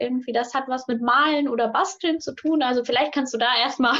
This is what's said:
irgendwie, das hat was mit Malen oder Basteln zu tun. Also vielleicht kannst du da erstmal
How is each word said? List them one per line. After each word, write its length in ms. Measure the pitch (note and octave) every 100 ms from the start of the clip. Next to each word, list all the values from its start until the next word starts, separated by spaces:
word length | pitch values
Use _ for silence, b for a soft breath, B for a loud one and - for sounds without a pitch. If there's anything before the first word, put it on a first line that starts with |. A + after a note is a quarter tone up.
irgendwie, 320 | B3 B3+ B3
das 220 | A3+ A#3+
hat 100 | C4+ C4
was 220 | B3+ B3+
mit 120 | A#3
Malen 480 | A#3+ C4 D4+ D4 C#4
oder 200 | A#3 A3
Basteln 500 | A#3 F#4+ - E4+ D#4+
zu 160 | -
tun. 300 | - D4+ D#4+
Also 180 | B3+ B3
vielleicht 300 | A#3+ A#3+ D4+
kannst 180 | D4 C4
du 60 | A#3
da 180 | A#3+ A#3
erstmal 340 | B3+ - A#3+ C4+